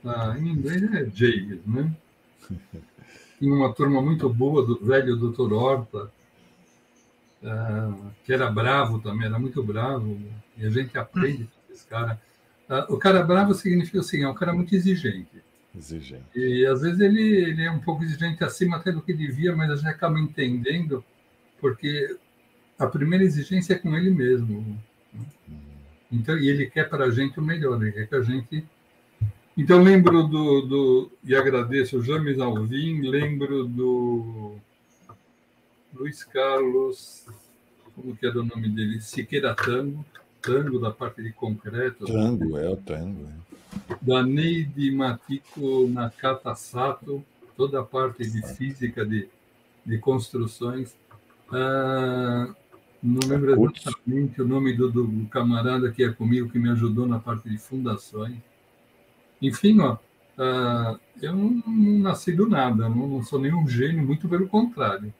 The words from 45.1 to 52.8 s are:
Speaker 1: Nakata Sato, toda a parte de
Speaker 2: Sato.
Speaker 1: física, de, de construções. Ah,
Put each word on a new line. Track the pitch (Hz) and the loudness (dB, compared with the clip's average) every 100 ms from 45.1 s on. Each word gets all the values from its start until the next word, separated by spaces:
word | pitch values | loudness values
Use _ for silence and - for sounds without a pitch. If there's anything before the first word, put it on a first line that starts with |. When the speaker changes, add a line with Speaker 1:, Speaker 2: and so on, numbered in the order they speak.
| 117 - 139 _ - 139 131 123 | -4 -8 -10 _ -8 -2 2 2
Speaker 1:
Nakata | 123 117 - 131 131 123 | 0 -6 -4 -4 -4 -8
Sato, | 117 - 127 127 - - 143 143 _ - - | -10 -10 -4 -4 -4 -8 -10 -10 _ -20 -4
toda | 135 135 | -2 -2
a | |
parte | 120 131 131 117 | -4 -2 -4 -4
de | 113 110 | -6 -6
Speaker 2:
Sato. | - 98 | -8 -8
Speaker 1:
física, | 135 135 120 120 | -8 -6 -6 -4
de, | 107 110 95 _ _ _ _ _ | -2 -2 -4 _ _ _ _ _
de | - 113 | -6 -2
construções. | 135 131 117 127 110 - 120 127 127 - _ - _ _ _ | 0 0 -2 -6 -6 -6 -8 -6 -10 -14 _ -20 _ _ _
Ah, | 127 131 135 131 131 127 127 123 120 123 - _ - | -4 -2 -2 0 -2 -2 -2 -2 -2 -4 -8 _ -20